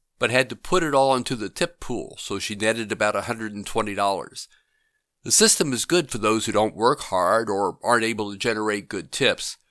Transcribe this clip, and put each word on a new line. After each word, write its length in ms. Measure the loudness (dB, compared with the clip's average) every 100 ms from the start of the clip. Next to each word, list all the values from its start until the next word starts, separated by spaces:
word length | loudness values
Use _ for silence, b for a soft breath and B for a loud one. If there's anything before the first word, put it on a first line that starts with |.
| _ -4
but 120 | 0
had 200 | 2 0
to 40 |
put 280 | -4 -2 0
it 120 | 2
all 220 | 4 4 2
into 180 | 0
the 140 | -6 -6
tip 320 | -4 -6 -6
pool, 340 | -8 -8 -8 -12
so 200 | -8 -6
she 160 | -6
netted 380 | -2 -2 0 -4
about 240 | 0 0 0
a 60 |
hundred 320 | -4 -6 -8
and 120 | -8 -4
twenty 280 | -4 -2
dollars. 540 | -2 -2 -2 -6 -14 -16 _ _ _ _ _ _ _
The 80 | 0
system 400 | 4 6 4 2
is 140 | -2 0
good 240 | 0 0
for 80 | 0
those 260 | 2 2
who 80 | 2
don't 240 | 2 2 2
work 240 | 2 2
hard 480 | 0 0 2 2 0
or 300 | 0 -2 -2
aren't 220 | 0 2
able 260 | 2 -2 -6
to 80 | -4
generate 520 | -2 -2 -2 -2 -6
good 200 | -10 -8
tips, 460 | 0 0 0 -4 -12 _